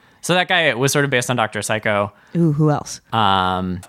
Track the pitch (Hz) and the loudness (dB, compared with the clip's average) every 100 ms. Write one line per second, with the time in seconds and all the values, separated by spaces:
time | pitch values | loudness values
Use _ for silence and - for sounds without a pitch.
0 | _ _ - 180 180 180 156 117 135 147 | _ _ -2 0 2 2 2 2 0 0
1 | 143 123 120 123 107 104 - 110 113 104 | 0 0 0 0 -2 -2 -4 -2 0 0
2 | 101 - _ 170 165 147 151 147 - - | -2 -6 _ 0 2 2 2 0 -6 -14
3 | _ 113 101 95 92 92 92 87 | _ 0 2 2 0 -2 -4 -6